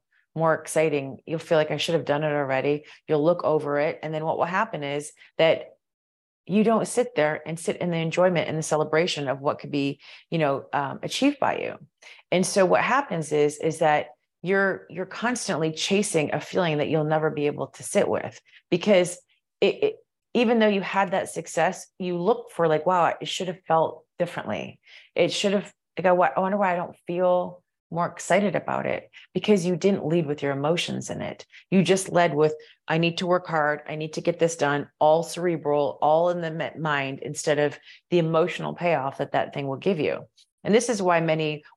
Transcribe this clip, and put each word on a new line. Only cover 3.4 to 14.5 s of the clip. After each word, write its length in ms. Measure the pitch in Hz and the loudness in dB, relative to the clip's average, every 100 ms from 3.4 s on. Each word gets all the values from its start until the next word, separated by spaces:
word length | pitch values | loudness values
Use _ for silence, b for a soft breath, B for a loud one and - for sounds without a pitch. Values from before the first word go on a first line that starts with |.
| - | 2
over 340 | 151 143 143 | 0 0 0
it. 200 | 151 - | -2 -4
And 100 | 151 | -6
then 120 | 156 156 | -4 -2
what 120 | - | -2
will 80 | 170 | 0
happen 380 | 185 220 160 | 0 -2 -4
is 300 | 143 143 147 b b - | -6 -6 -8 b b 2
that 320 | 165 - - - _ _ _ _ _ _ - | 4 2 -2 -20 _ _ _ _ _ _ -2
you 140 | 190 | 2
don't 240 | 214 220 170 | 4 2 0
sit 260 | - 247 - | -2 -2 0
there 260 | 151 156 - | 0 -2 -6
and 140 | 165 | -8
sit 180 | - - | -6 -4
in 140 | 180 | -2
the 60 | 165 | -2
enjoyment 500 | 165 156 180 170 - | -2 2 2 2 0
and 100 | 156 | -4
the 60 | |
celebration 640 | 151 151 156 156 180 - 139 | -2 -2 0 0 0 -2 -4
of 140 | 135 | -4
what 180 | 143 113 | -4 -4
could 100 | 143 | -4
be, 300 | 143 139 135 B B _ | -4 -2 -4 B B _
you 60 | 165 | -2
know, 260 | 147 139 - | 0 0 -2
um, 260 | 139 139 135 | -4 -4 -6
achieved 360 | - - 269 285 | -8 0 0 2
by 160 | - - | 0 0
you. 180 | - - - _ B B _ | -4 -10 -16 _ B B _
And 140 | 175 180 | 0 2
so 200 | 202 185 | 2 4
what 160 | 175 | 4
happens 520 | - 254 269 170 151 | 2 0 0 -4 -2
is, 240 | 147 147 147 | 2 2 0
is 220 | 160 156 | -4 2
that 280 | 160 151 - - _ _ | 2 2 0 -10 _ _
you're, 460 | 165 | -2